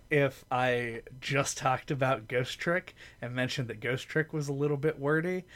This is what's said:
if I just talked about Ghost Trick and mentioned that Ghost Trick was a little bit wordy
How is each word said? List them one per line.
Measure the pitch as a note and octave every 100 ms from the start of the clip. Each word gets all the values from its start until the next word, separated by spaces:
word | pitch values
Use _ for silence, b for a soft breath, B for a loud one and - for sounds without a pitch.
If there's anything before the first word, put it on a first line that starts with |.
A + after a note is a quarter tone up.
| -
if | D3 C#3 - -
I | B2+ B2+ A#2+ A#2+ A#2 - C3
just | - C#3 C#3 -
talked | C3+ B2+ -
about | C#3 C3 B2+ A2
Ghost | B2 B2+ -
Trick | F3 F3+ - - B B
and | B2
mentioned | B2 B2+ - A#2
that | A2
Ghost | A#2+ C3 -
Trick | D#3 D#3
was | D#3 C#3+
a |
little | C#3 D3 C#3+
bit | D#3 C3+
wordy | C#3 D#3 F3 F#3 F3+